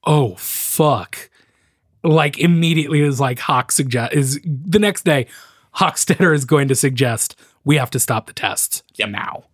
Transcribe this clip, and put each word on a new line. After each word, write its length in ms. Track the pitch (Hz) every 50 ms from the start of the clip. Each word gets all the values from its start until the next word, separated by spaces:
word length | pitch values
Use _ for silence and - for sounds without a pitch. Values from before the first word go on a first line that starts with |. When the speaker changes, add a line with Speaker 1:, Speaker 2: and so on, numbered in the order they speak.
| -
Speaker 1:
"Oh, 320 | - 151 151 135 110 92
fuck." 920 | - - - - - - - - - 156 151 135 104 90 - - - - _ _ _ _ _ _ _ _ _ _ _ _ _ _ _ -
Like, 340 | 165 156 160 147 147 143
immediately 600 | - 151 175 170 165 170 165 165 160 151 143 160 147
is 220 | 147 147 139 123
like, 180 | 139 127 123 -
Hawk 320 | - - 143 127 123 -
suggest-, 420 | - - 147 131 117 120 113 - -
is 280 | 147 139 131 135 147 _
the 340 | 170 147 131 156 190 170
next 280 | 208 208 208 190 - -
day, 200 | - 240 143 117 - - - - - _ _ _ _ _
Hockstetter 580 | - 190 160 - - - - 175 - 190 175 156
is 80 | 147 131
going 240 | 123 156 143 139
to 80 | 135 135
suggest, 640 | - - 139 131 120 135 120 113 110 - - - _ _ _ _ _ _
"We 140 | 139 147
have 120 | 147 127 -
to 80 | - 123
stop 280 | - - 120 110 -
the 60 | - -
tests 500 | - - 101 98 - - - - - _ _ _
Speaker 2:
Yep. 120 | - 104 104
Speaker 1:
now." 340 | 98 - - - - 76 _ _